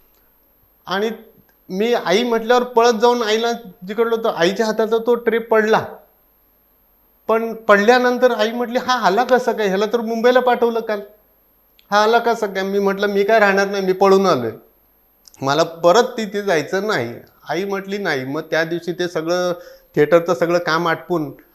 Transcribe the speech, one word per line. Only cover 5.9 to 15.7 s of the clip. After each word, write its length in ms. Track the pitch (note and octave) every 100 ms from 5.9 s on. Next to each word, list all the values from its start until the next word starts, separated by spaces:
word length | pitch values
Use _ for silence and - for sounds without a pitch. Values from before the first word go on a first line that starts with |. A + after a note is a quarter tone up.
| - _ _ _ _ _ _ _ _ _ _ _ _ -
पण 260 | A3+ A3+
पडल्यानंतर 760 | A3 - G3+ G#3 B3 B3 B3 B3
आई 200 | A3 G#3+
म्हटली, 280 | A#3+ A#3 B3
"हा 280 | B3 B3 G3
आला 180 | G3+
कसा 280 | B3 B3 A#3+
काय? 140 | G#3 G3+
ह्याला 200 | F#3+ G#3+
तर 140 | A#3
मुंबईला 400 | A3 A3+ B3 B3
पाठवलं 400 | B3 A#3+ A#3 A3+
काल, 200 | A3 G#3 - _ _ _ _ _ _ _ _
हा 120 | G#3
आला 160 | G#3+ A#3
कसा 280 | A#3 A3+ G#3
काय?" 160 | F#3+
मी 160 | G3 G3+
म्हटलं, 280 | G3 F#3+ G#3
"मी 180 | G3
काय 140 | G3+ A3+
राहणार 300 | G3+ G3 G3
नाही, 160 | G3+
मी 80 | F#3+
पळून 340 | F#3 G3 G3 F#3+
आलोय, 240 | C#3 A2+ - _ _ _ _ _ _ _ _
मला 200 | C3+ D3
परत 420 | E3